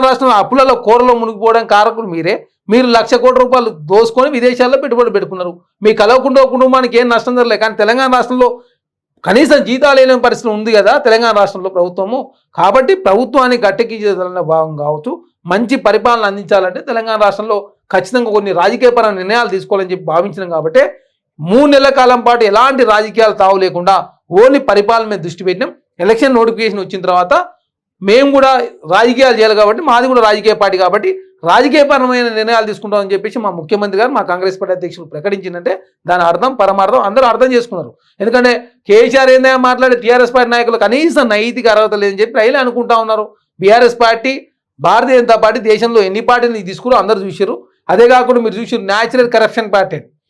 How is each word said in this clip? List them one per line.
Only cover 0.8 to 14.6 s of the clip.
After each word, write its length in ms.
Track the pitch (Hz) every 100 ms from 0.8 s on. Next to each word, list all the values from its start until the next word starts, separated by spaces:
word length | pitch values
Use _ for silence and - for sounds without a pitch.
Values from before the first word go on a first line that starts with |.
| 202
కూరలో 260 | 233 254 240
మునిగిపోవడం 440 | 226 214 220 233 226
కారకులు 340 | 208 214 220 208 165
మీరే. 180 | 160 214 - _ -
మీరు 160 | 226 254 233
లక్ష 160 | 220
కోట్ల 260 | 247 - 247
రూపాయలు 280 | 247 254 233 156 151
దోసుకొని 380 | 196 226 254 277 269
విదేశాల్లో 420 | 247 247 247 269
పెట్టుబడులు 300 | 269 240 233 202
పెట్టుకున్నారు. 380 | 175 185 180 175 _ _
మీ 100 | 214 220
కలవకుండా 420 | 208 262 262 262 262 247
కుటుంబానికి 420 | 262 262 254 233
ఏం 80 | 247 233
నష్టం 200 | 254 247
జరగలేదు, 220 | 240 208
కానీ 140 | 220 214
తెలంగాణ 260 | 214 247 262 247
రాష్ట్రంలో 320 | 233 254 247 247 _ _ _ _ _ _ -
కనీసం 320 | 208 294 294 185
జీతాలు 300 | 254 285 269
లేని 220 | 262 254 240
పరిస్థితి 240 | 233 233 214
ఉంది 140 | 220 214
కదా 160 | 196 285 233
తెలంగాణ 260 | 226 233 208
రాష్ట్రంలో 300 | 196 196 185 185
ప్రభుత్వము. 420 | 175 175 196 254 - _ _ -
కాబట్టి 340 | 175 262 262 381 202
ప్రభుత్వాన్ని 500 | 202 254 262 247 247 208
గట్టెక్కించేదన్న 760 | 190 240 226 208 185 185 180 160
భాగం 200 | 160